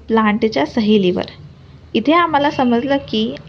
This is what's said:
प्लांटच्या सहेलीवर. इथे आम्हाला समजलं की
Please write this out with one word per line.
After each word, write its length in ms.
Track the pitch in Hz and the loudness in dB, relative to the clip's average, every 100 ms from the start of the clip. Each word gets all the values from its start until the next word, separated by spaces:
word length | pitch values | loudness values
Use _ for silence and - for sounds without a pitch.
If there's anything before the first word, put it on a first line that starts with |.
| - | -2
प्लांटच्या 580 | 226 214 208 220 247 302 | 0 2 2 0 0 -2
सहेलीवर. 580 | - 214 214 185 180 - - - - - - - | 0 2 4 2 0 -6 -12 -20 -20 -20 -20 -8
इथे 200 | - 220 | -4 2
आम्हाला 380 | 330 339 302 285 | 2 2 0 0
समजलं 460 | 294 254 233 262 277 | 0 0 0 0 -2
की 380 | 277 220 220 277 | -2 -4 -4 -6